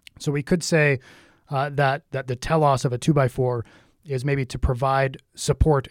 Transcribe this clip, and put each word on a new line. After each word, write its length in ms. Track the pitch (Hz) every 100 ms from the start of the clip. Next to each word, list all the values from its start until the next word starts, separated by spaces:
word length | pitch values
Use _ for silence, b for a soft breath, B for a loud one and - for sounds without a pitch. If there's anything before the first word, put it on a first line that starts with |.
| - -
So 140 | -
we 100 | 143
could 200 | 139 180
say, 380 | - 165 147 131 B B B B _
uh, 180 | 139 147
that, 300 | 143 139 139 -
that 160 | 135 127
the 80 | 123
telos 500 | - 160 147 135 135
of 60 |
a 40 | 123
two-by-four 680 | - 143 131 - 127 120 - b b b -
is 180 | 135
maybe 220 | 139 143 131
to 120 | 127
provide 600 | - 123 135 135 135 135 _
support 520 | - - 147 160 143 -